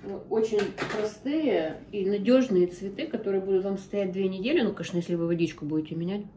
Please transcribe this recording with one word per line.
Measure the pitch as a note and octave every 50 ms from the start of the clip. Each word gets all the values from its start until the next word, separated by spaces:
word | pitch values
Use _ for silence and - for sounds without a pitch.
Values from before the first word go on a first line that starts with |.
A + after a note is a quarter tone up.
| -
э, | G3 G3 - - -
очень | G3+ A3+ A3 - G#3+ G#3 G3 F3+ - - - -
простые | - G#3+ G#3 G#3+ - - - C4+ D4 D#4+ D#4 C4 G3 E3+ D#3+ D#3+ E3 - - -
и | - G#3 F#3+
надёжные | F#3+ G3+ G3+ G3 A3+ B3 C4 B3+ - G3+ F3+ F3+
цветы, | F3 - - F#3+ G3 G3 - D4+
которые | - - A3 - G3+ G3 F#3+
будут | F#3+ G3 F#3+ F#3 F#3
вам | G3 G3 F#3+
стоять | - - - G3+ G3 F#3
две | F3+ F#3+ G3 F#3+
недели. | F#3 F#3+ F#3+ B3 D#4 F4
Ну, | A#3+ G3 -
конечно, | - E3+ - - F3
если | E3+ - F3
вы | E3+ E3
водичку | E3+ F3 E3 E3+ D#3 - - D#3
будете | D3 D#3 D#3 D#3 - E3+
менять. | E3 E3+ F3 G3 G#3 G#3 - -